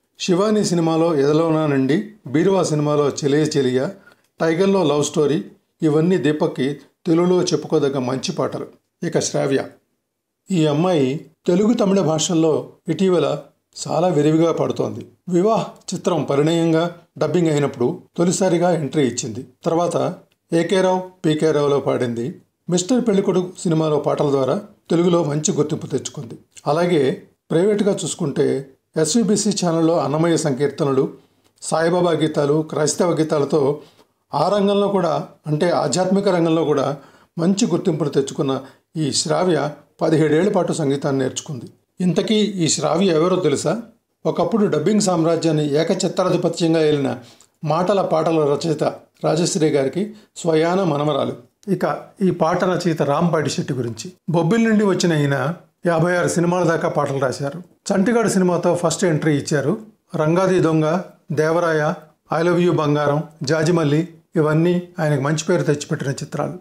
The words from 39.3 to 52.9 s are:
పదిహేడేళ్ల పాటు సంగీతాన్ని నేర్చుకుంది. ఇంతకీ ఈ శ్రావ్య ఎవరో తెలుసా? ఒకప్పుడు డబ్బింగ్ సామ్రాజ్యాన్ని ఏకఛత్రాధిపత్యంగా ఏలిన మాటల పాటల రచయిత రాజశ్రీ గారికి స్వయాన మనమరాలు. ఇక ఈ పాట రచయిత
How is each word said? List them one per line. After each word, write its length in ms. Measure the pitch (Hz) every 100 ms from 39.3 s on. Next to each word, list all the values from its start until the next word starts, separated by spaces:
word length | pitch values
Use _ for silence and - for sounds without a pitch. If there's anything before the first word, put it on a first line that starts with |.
| 156 185 156 147 - - -
పదిహేడేళ్ల 500 | 160 139 156 151 202
పాటు 220 | 196 165
సంగీతాన్ని 500 | - 143 139 147 135
నేర్చుకుంది. 420 | 131 135 - 127 - - _ -
ఇంతకీ 340 | 180 170 190
ఈ 340 | 214 208 190 156
శ్రావ్య 380 | - 143 160 190
ఎవరో 300 | 156 175 180
తెలుసా? 460 | 151 127 147 208 - _ _ _ 165
ఒకప్పుడు 400 | 156 170 220 202
డబ్బింగ్ 340 | 147 151 214
సామ్రాజ్యాన్ని 720 | 180 175 160 165 165 151 147
ఏకఛత్రాధిపత్యంగా 1120 | 139 165 185 180 - 180 175 170 160 165 165
ఏలిన 320 | 156 147 131 123 - - _ _
మాటల 380 | 151 156 180 196
పాటల 560 | 165 156 160 160 143 143
రచయిత 260 | 170 147 143 - - _
రాజశ్రీ 440 | 156 160 170 - 156
గారికి 460 | 139 135 165 208 - - -
స్వయాన 460 | 170 160 165 190
మనమరాలు. 500 | 180 143 151 139 120 127 - _ -
ఇక 300 | 185 170 143 - -
ఈ 80 | 190
పాట 340 | 165 160 180
రచయిత 380 | 185 175 180